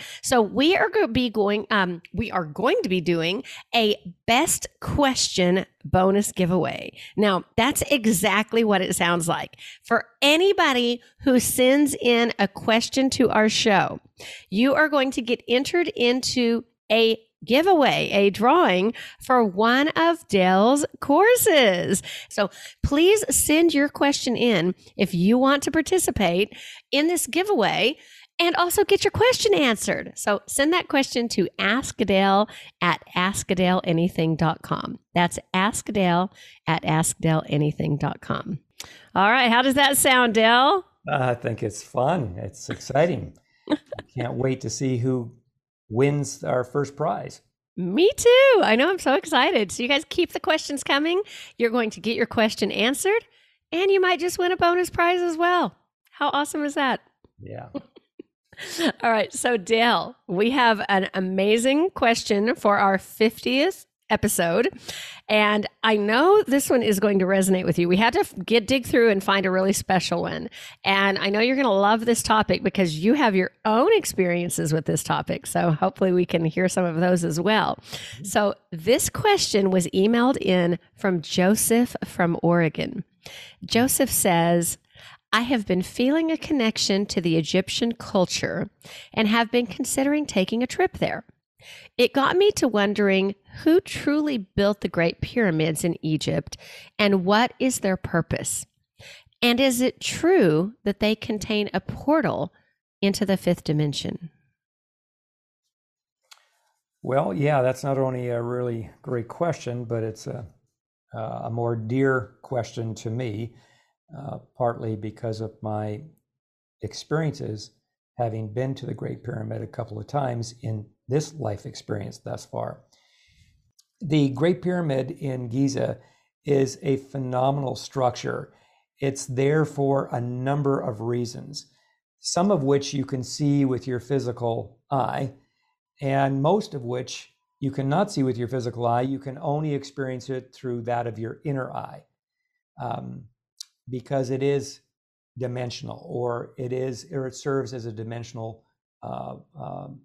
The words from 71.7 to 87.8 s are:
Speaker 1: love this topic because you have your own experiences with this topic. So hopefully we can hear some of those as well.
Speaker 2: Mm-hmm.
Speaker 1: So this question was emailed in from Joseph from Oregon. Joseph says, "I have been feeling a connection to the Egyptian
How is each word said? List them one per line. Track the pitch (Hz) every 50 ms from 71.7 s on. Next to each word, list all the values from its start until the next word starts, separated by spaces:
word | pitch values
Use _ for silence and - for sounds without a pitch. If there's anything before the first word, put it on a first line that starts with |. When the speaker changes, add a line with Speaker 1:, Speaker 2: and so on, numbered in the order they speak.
| 196
Speaker 1:
love | 196 202 208 226 220 226
this | 240 233 - -
topic | - 220 220 208 - 180 - -
because | 196 - 196 185 165 156
you | 156 175 220 294
have | 294 277 220 190
your | 190 185 - _ _ -
own | 220 214 233 294 415 453
experiences | 392 - - - - 185 175 175 175 175 175 - - 165 147
with | 156 160 -
this | - 165 160 -
topic. | - 156 151 160 - - - -
So | - - 175 175 175
hopefully | 151 - 185 190 - - 190 185 180
we | 180 180
can | - - 165 165
hear | 156 - 175 185 175
some | - 190 180
of | 170 160
those | 160 180 180 180 170 170
as | 165 151
well. | 170 170 208 220 208 160 - - -
Speaker 2:
Mm-hmm. | - - - - - - - - 175
Speaker 1:
So | 196 - 220 208 202 - _ _ -
this | 175 160 160 214 254 330 - -
question | - - - 415 403 339 - - - 196 196 190
was | 185 185 165
emailed | - - 190 196 220 240 233 240 262 269
in | - - - 185 180 170 170 175 - _ _ _
from | - - 190 180 165
Joseph | 151 - - 185 180 190 214 - - - 226 240 247 - - - -
from | - - - 175 170 165 -
Oregon. | - 170 170 175 165 151 - - - - - 196 - _ _ _ - - - - - - - - 185
Joseph | - - 226 247 269 - - 269 233
says, | - - - 196 170 170 170 170 175 175 170 - - - _ _ _ - - - - - _ - 208
"I | 220
have | 240 247 277 226 202
been | - 185 185
feeling | 185 - - - 247 269 294 330 320 320
a | 320
connection | 302 - - 311 269 220 220 - - - - 196 196 208
to | - - 196
the | 165 175 160
Egyptian | 165 151 - - 185 190 - - -